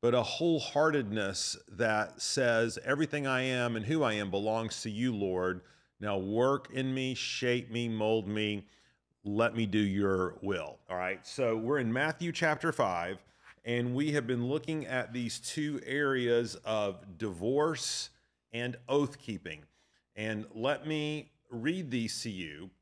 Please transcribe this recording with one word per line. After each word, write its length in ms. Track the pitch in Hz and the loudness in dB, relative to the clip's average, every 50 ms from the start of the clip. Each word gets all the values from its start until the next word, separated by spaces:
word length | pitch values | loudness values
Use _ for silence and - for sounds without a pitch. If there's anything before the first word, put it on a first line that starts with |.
but 140 | 113 120 120 | 4 4 4
a 80 | 123 113 | 4 2
wholeheartedness 1300 | - - - 165 175 165 147 120 - - 143 151 160 151 147 123 101 104 110 101 98 95 - - - - - - - 110 | 2 -2 0 2 2 2 2 0 0 2 4 4 4 4 2 0 0 -2 -2 -2 -2 -2 -2 -4 -4 -6 -8 -12 -18 -4
that 440 | 95 117 110 107 107 107 - - - | 0 2 2 4 2 0 -2 -4 -6
says, 580 | - - - 139 131 120 117 113 117 117 113 - - | -4 -2 0 2 4 4 4 4 2 2 0 -6 -2
"Everything 440 | 123 135 143 160 151 - 147 143 135 | -2 0 0 0 0 0 -2 -2 0
I 140 | 135 127 131 | 0 0 0
am 340 | 131 127 123 123 120 117 | 0 0 0 0 0 0
and 100 | 110 104 | -2 -2
who 160 | 107 156 160 147 | 0 2 2 2
I 120 | 120 107 | 2 2
am 160 | 104 104 98 | 2 0 0
belongs 520 | 90 101 101 107 110 113 113 110 - - - | 0 0 0 2 0 0 -2 -4 -6 -6 -6
to 80 | 117 | -6
you, 240 | 104 107 123 127 117 | -4 0 0 0 0
Lord. 460 | 101 101 95 92 90 90 92 92 90 - - - _ _ _ _ _ | 0 0 0 2 2 2 0 0 -2 -6 -16 -20 _ _ _ _ _
Now 180 | 104 104 101 98 | -4 -2 -2 -2
work 500 | 95 95 107 113 123 135 139 139 135 - - | -2 0 2 4 4 4 4 2 -2 -6 -6
in 200 | 131 131 131 131 | -4 -2 -2 -2
me, 220 | 131 131 131 127 | -2 -2 -2 -2
shape 560 | 120 - - - - - 123 123 123 123 123 | -4 -4 -4 -4 0 2 2 2 2 0 -4
me, 180 | 113 120 120 117 | -4 -2 -2 0
mold 380 | 113 110 107 107 113 113 104 | 0 0 2 4 4 2 2
me. 400 | 95 107 107 107 104 104 101 95 - - _ _ _ _ _ _ _ _ _ _ | 0 -2 0 0 0 -2 -4 -6 -12 -20 _ _ _ _ _ _ _ _ _ _
Let 320 | 104 101 107 117 117 110 | -2 2 4 4 4 4
me 120 | 117 117 | 2 0
do 120 | 104 92 107 | 2 4 4
your 580 | 104 101 95 98 101 98 95 92 92 87 - - - | 4 4 4 4 4 4 4 4 2 0 -2 -4 -2
will." 360 | 98 98 85 78 71 - - _ - | -2 -2 -2 -2 -6 -10 -14 _ -6
All 60 | 92 | -4
right, 280 | 90 92 92 98 95 - | -2 -2 -2 -4 -4 -8
so 320 | - - - 131 117 113 | -12 -4 0 2 2 2
we're 220 | 113 110 120 147 147 | 2 0 0 0 2
in 140 | 127 113 117 | 2 0 2
Matthew 400 | 127 143 156 156 - 175 170 160 | 2 0 0 -2 -2 -4 -6 -2
chapter 400 | - 170 160 151 151 - 165 147 | 0 2 2 2 2 0 -2 2
five, 500 | - 127 98 90 85 85 90 101 90 - _ _ _ _ - - _ _ | 2 2 2 2 0 -2 -4 -6 -8 -10 _ _ _ _ -20 -20 _ _
and 300 | 113 120 120 120 123 123 | -2 0 0 2 0 0
we 180 | 131 147 156 147 | 0 2 2 2
have 140 | 147 127 | 0 2
been 220 | 113 127 120 120 123 | 0 0 0 0 0
looking 360 | 139 156 151 - 160 156 139 | -2 -2 -2 -2 -4 -4 -4
at 260 | 90 131 127 123 - 117 | -2 -2 -2 -4 -2 -4
these 260 | 123 120 113 - - | -4 -4 -4 -6 -6
two 420 | - - - - 151 151 147 131 - | -8 -8 -4 -4 -2 -2 -4 -4 -6
areas 720 | - 131 143 147 139 135 127 123 117 117 117 120 113 - 92 - | -4 -2 0 2 2 2 2 4 4 4 4 4 0 -6 -8 -4
of 540 | 107 110 107 104 101 95 92 - 98 90 80 | -2 0 2 2 0 -2 -4 -12 -16 -10 -6
divorce 880 | 110 107 92 85 92 113 131 143 151 160 160 123 - - - - - - _ _ _ _ _ _ _ _ - | -4 -4 -4 -2 0 2 2 4 4 2 2 0 -4 -4 -4 -4 -6 -8 _ _ _ _ _ _ _ _ -6
and 240 | 117 120 123 120 120 - - | -4 -4 -4 -6 -8 -4 2
oath-keeping. 760 | 135 143 147 131 139 - - - 110 90 - 85 78 76 76 _ _ _ _ _ _ _ _ _ _ | 2 2 2 2 -2 -8 -10 -8 -8 -8 -8 -10 -12 -12 -14 _ _ _ _ _ _ _ _ _ _
And 300 | 104 107 110 110 104 110 - - | -6 -4 -4 -4 -4 -6 -8 -8
let 320 | 110 113 131 147 - 135 | -4 -2 0 0 -2 -2
me 460 | 156 156 156 151 151 151 151 - - _ _ _ _ | -4 -4 -2 -2 -2 -4 -6 -8 -12 _ _ _ _
read 400 | 123 117 113 147 170 190 180 135 | -10 -4 -2 -2 -2 -2 -4 -2
these 320 | 120 123 113 107 - - - | -2 -2 -2 -2 -4 -6 -6
to 80 | 120 | -6
you 400 | 101 92 90 78 73 73 87 95 _ _ | -6 -6 -8 -8 -10 -12 -14 -14 _ _